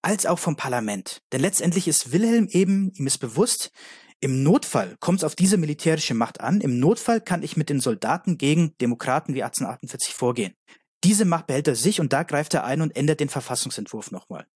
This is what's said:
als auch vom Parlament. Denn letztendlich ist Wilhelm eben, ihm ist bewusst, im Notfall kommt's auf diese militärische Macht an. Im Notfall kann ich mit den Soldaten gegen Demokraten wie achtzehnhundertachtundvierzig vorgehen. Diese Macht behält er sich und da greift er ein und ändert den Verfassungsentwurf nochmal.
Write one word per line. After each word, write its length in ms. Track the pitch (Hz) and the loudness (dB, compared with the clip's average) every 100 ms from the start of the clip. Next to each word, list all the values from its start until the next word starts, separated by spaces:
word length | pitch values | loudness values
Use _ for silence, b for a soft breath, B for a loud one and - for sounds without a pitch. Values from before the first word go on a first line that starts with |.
als 240 | - 214 | 0 0
auch 140 | - 175 | 0 0
vom 160 | - | 0
Parlament. 640 | 147 131 123 107 101 - - _ | -4 -2 -2 -2 -6 -8 -14 _
Denn 100 | 131 | 0
letztendlich 460 | 180 - 180 180 175 | 0 2 2 2 2
ist 240 | 147 123 | 0 0
Wilhelm 360 | 151 226 233 202 | 2 4 4 4
eben, 420 | 175 190 196 190 | 2 2 2 0
ihm 120 | - 135 | -4 -4
ist 120 | - | -4
bewusst, 520 | 120 113 - - - B B B B _ | -4 0 0 0 -4 B B B B _
im 240 | 135 131 | -2 2
Notfall 540 | 139 262 - 131 95 - | 4 4 4 -2 -2 -4
kommt's 240 | - 185 | 0 2
auf 120 | 156 | 0
diese 200 | - 190 | 2 4
militärische 600 | 202 151 147 165 156 - | 4 0 0 2 2 0
Macht 260 | 117 113 - | 0 -2 -2
an. 180 | 120 202 | 0 0
Im 200 | 156 120 | 2 2
Notfall 420 | 143 - - 226 | 2 2 0 0
kann 220 | 220 170 | 0 -4
ich 120 | 143 | -2
mit 140 | - 156 | -4 -2
den 100 | 143 | 0
Soldaten 580 | 127 104 110 165 - 160 | 0 -2 -2 -2 -2 0
gegen 380 | 139 156 160 _ | 2 2 2 _
Demokraten 540 | 120 120 - 135 156 | -2 -2 0 -2 -2
wie 80 | 135 | -6
achtzehnhundertachtundvierzig 720 | 117 - 107 117 117 127 - | -4 -4 -6 -8 -14 -8 -8
vorgehen. 420 | - 123 120 98 _ _ b b _ | -2 -2 0 -4 _ _ b b _
Diese 180 | 180 208 | 2 4
Macht 240 | 196 165 - | 2 0 0
behält 200 | 135 156 | 0 0
er 80 | |
sich 260 | 123 156 202 | 0 0 0
und 100 | 147 | 0
da 120 | 139 | 0
greift 300 | 170 147 156 | 0 -2 0
er 120 | 147 | -2
ein 160 | 120 147 | -2 -2
und 140 | 156 - | -2 0
ändert 240 | 151 151 | 0 0
den 80 | 127 | -2
Verfassungsentwurf 840 | 139 - 123 127 - 104 110 - | -4 -6 -6 -4 -8 -10 -12 -12
nochmal. 360 | - _ 90 - | -14 _ -16 -16